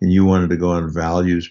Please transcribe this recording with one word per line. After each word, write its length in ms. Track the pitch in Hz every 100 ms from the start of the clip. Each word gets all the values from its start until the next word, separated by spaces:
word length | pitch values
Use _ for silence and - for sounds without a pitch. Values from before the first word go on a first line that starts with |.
and 120 | 92
you 120 | 95
wanted 240 | 95 92 85
to 60 | 85
go 140 | 87
on 220 | 87 80
values 580 | 82 82 87 90 87 82